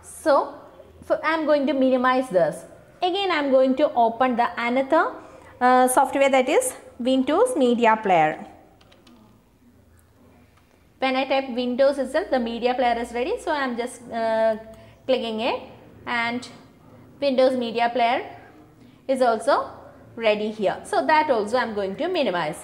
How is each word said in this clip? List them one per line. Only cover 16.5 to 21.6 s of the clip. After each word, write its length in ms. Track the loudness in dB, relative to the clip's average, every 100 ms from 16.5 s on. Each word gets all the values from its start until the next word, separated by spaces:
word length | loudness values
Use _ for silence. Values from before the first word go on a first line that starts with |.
| -20 -20 _ -20 -20 -20 -4
Windows 360 | 0 2 2 2
Media 340 | -4 -2 0
Player 320 | 2 0 0 -4 -18 -20 -20 -20 -20 -20 _ -4
is 120 | 0
also 480 | 2 2 0 0 -2 -14 -20 -20 -20
ready 360 | -2 0 0 -4
here. 260 | -2 -2 -4
So 200 | -4 -2 2
that 240 | 2 2
also 260 | 0 0
I'm 180 | -2